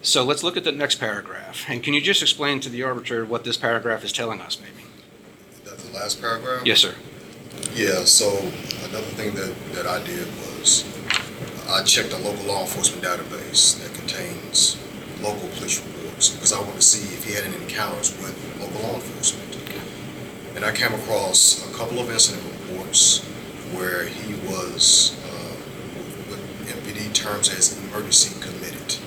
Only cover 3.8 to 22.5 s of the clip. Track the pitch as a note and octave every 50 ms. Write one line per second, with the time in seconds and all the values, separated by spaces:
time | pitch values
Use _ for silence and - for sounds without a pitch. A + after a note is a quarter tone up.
3.8 | A#2 A#2 A2+ G#2+ - G2+ - - A#2+ A2+ A2 F#2+ - - - - - - - -
4.8 | - - - - - - - - - - - - - - - - - - - -
5.8 | - A#2 F#2+ G2 G2+ G#2 G2+ - A#2+ A#2 A2+ A#2 B2 B2+ B2+ B2+ B2 A#2 G#2+ -
6.8 | - F#2+ - - - - - - - - - - - - - - - - - A2+
7.8 | G#2 G2 F#2 F#2 F2+ - - - A#2 G#2 G2+ G2 F#2+ F2+ - - - - - -
8.8 | - F#2+ F#2+ A2 A2 G#2+ G#2 G#2+ G#2+ G#2 G2 G2 F#2+ F#2 F2+ - - - - F2
9.8 | F2 F2+ F2+ F2+ - F2 F2 F2 F2 D#2+ C#2+ - E2+ D#2+ - - - - - -
10.8 | - - - - - - - - - - - - - - - - - - - F#2+
11.8 | G2 - - A#2+ G#2+ F#2+ F#2 F#2 F#2+ G#2 G2+ G#2 G#2 G2+ G2 G2+ F#2 F#2 - G2
12.8 | F#2+ - - F#2 F2+ F2+ F2+ E2+ - - - - - - - - - - - -
13.8 | - E3+ - - - - - - F3+ F3 F3 F3 F3 F#3 - - - - - -
14.8 | - - - - - - - - - G#3 G#2 - F#2+ - - - - - - -
15.8 | - - - - - - - - - - - - - - G#2 G2+ G2+ G2+ G2+ F#2+
16.8 | F#2+ - - G#2 G2+ G2+ - - - A2 G#2 G#2 G2 F#2 F#2 F2 F2+ F2 - G#2+
17.8 | G#2+ G2+ - - - - - - F#2+ F#2+ F#2+ - - - - - - - - G#3
18.8 | A2 A2+ A#3 - - A#2 A2+ - - - - - - - - - - - - -
19.8 | - - - - - - - - - - - - - - - G2+ G2+ G#2+ G#2+ A2
20.8 | B2 A#2 A2+ G#2+ G#2+ A2 A2 G2+ G2+ - - - - - - - - - - -
21.8 | A2+ A2+ A#2+ A#2+ A#2 A#2 A2+ A2+ A2+ - - G2 F#2+ -